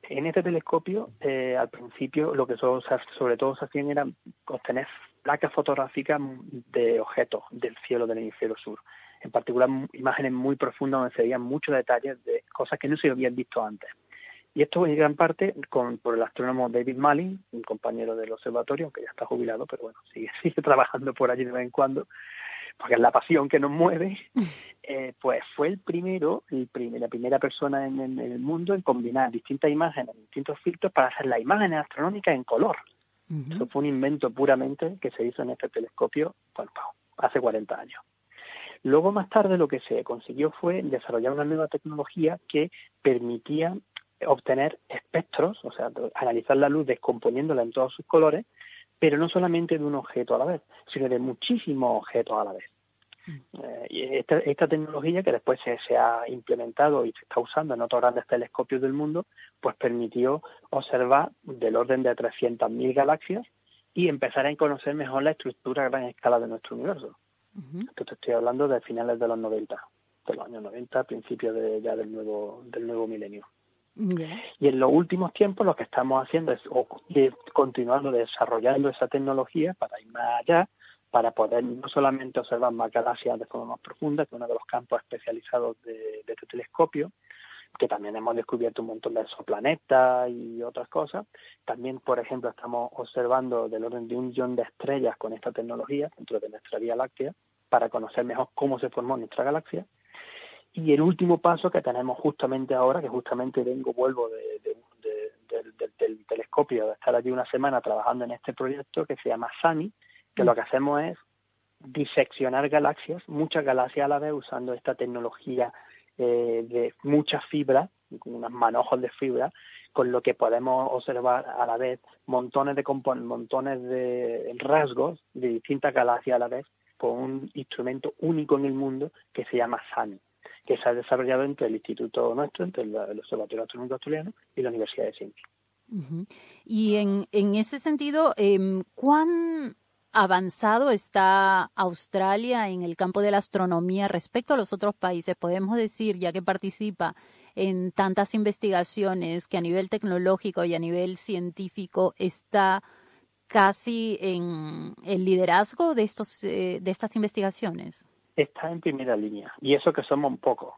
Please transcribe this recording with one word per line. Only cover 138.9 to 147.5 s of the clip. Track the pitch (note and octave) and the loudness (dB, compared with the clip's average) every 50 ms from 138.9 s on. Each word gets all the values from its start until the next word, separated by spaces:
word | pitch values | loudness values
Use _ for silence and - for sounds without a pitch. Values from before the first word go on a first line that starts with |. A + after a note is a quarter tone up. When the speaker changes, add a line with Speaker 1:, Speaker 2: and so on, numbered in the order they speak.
| _ | _
Speaker 2:
¿cuán | - - C4+ D4 D4+ D#4+ E4 F4 E4+ E4+ E4 E4 D#4+ C#4+ A#3+ - _ _ _ _ _ _ _ - | 0 4 6 6 6 6 4 2 2 0 0 -2 -2 -4 -6 -8 _ _ _ _ _ _ _ 4
avanzado | A3 G3+ F#3+ F#3 F3+ F#3+ F#3 - - - G#3+ G#3+ A#3 C4+ C#4+ | 4 6 6 6 4 4 0 -2 0 2 4 4 4 4 4
está | A#3+ G3+ - - _ G3+ F#3+ F#3+ F#3+ G3 G3 F#3+ F#3+ F#3 F3 - _ | 2 2 0 0 _ 6 6 8 8 8 8 6 6 4 2 0 _
Australia | - F#3+ F#3 F3 - - - - G3 F#3+ F#3+ G3 G#3 A#3 B3 B3 A#3+ A3 G3 | -2 -2 -2 -2 -6 -10 -4 0 2 2 4 2 2 2 0 0 0 0 -2
en | F#3 F3+ F3+ | -2 -4 -4
el | E3+ E3+ | -6 -2
campo | - G3 F3+ F#3 G3+ | -2 -2 0 2 2
de | G3+ G#3 | 2 4
la | G3+ G3 | 4 2
astronomía | G3+ - - G3 F#3 F3+ F3+ E3+ F3 F3+ F#3 G3 G3+ G3 | 0 0 -2 0 2 2 2 2 2 2 0 0 0 0
respecto | - F3 - - _ A#3 B3 - D4+ | 0 -2 -4 -2 _ -4 0 2 2
a | C4+ | 2
los | G#3 - - | 2 0 -2
otros | F#3+ G#3 G#3 G3+ | -2 -2 -2 -2
países? | _ - F3+ F3+ F3 E3 - F3+ | _ -2 -2 -2 -2 -2 -4 -4
Podemos | _ - F3 F3 F#3 G3 F#3+ A3+ | _ -2 -2 0 0 0 0 0
decir, | A#3+ A3+ G#3+ - - A3 A3 G3+ F3+ | 0 0 -2 -2 -2 -2 -2 -2 0
ya | F3+ F3 | -2 -2
que | D#3+ F#3+ | -2 -2
participa | F3+ F3+ F#3+ F#3+ - F#3+ - - G#3+ G#3+ F#3+ _ F3 E3 - - - - _ _ _ - | -2 0 -2 0 -2 -6 -6 -4 -6 -6 -2 _ -2 -4 -4 -6 -20 -20 _ _ _ -18